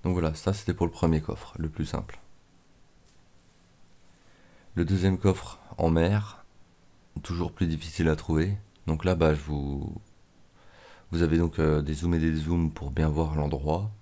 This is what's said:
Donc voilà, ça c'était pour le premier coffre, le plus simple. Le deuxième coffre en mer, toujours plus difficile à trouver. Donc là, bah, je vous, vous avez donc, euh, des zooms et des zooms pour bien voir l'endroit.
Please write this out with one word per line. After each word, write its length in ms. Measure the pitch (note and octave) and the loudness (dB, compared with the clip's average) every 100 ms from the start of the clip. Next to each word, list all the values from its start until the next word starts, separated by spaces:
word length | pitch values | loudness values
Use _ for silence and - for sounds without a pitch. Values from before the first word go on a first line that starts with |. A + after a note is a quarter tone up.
Donc 100 | F2+ | 0
voilà, 200 | F2+ D#2+ | 0 0
ça 180 | D#2 - | 0 -2
c'était 220 | G2+ - | -2 -4
pour 120 | E2+ E2+ | -2 -2
le 60 | |
premier 280 | - E2 D#2 | 2 2 2
coffre, 340 | D2+ - - - | 0 -10 -12 -8
le 100 | D#2+ | -8
plus 180 | - D2+ | -6 -6
simple. 320 | C2+ - - - - _ _ _ _ - _ - - _ - - _ _ _ - - - - - - - - - | -6 -8 -14 -20 -20 _ _ _ _ -20 _ -20 -20 _ -20 -20 _ _ _ -20 -20 -20 -20 -20 -20 -20 -20 -8
Le 100 | - | -2
deuxième 340 | E2 G2 F#2+ F#2 | 2 4 4 4
coffre 420 | G2 F#2 - - - - | 2 2 -4 -16 -18 -2
en 120 | E2 | 2
mer, 540 | E2 E2+ G#2 G#2 - - - - _ - _ _ - | 4 4 2 -2 -14 -20 -20 -20 _ -20 _ _ -12
toujours 300 | - E2+ E2 | -6 -4 -4
plus 140 | - E2+ | -2 -2
difficile 420 | D#2+ D#2+ - D#2+ | 0 -6 0 2
à 80 | D2+ | 2
trouver. 400 | - D#2 F2 G2+ - _ - | 2 2 2 -2 -8 _ -4
Donc 180 | D#2 | -2
là, 100 | F2+ | 0
bah, 200 | E2+ D#2+ | 4 4
je 60 | D2+ | 2
vous, 540 | D2 D2 C#2 C#2 D2 D#2+ - - _ _ - _ - - - - - | -2 -6 -4 -6 -8 -12 -16 -20 _ _ -20 _ -20 -20 -20 -20 -6
vous 120 | E2+ | 0
avez 160 | E2+ E2 | 4 4
donc, 200 | E2+ - | 2 2
euh, 240 | D#2 D2+ | 2 2
des 120 | D2 | 0
zooms 200 | D2 E2+ | -2 0
et 40 | E2+ | 2
des 160 | D#2+ | 2
zooms 380 | D#2 D#2 E2+ D#2+ | 0 0 0 0
pour 180 | - C#2+ | -2 -6
bien 180 | C2+ D#2 | 0 0
voir 280 | D2 D#2 D2+ | 2 0 0
l'endroit. 540 | D2 C#2 D2 E2+ G#2+ G#2 | -2 -2 -2 -2 -4 -10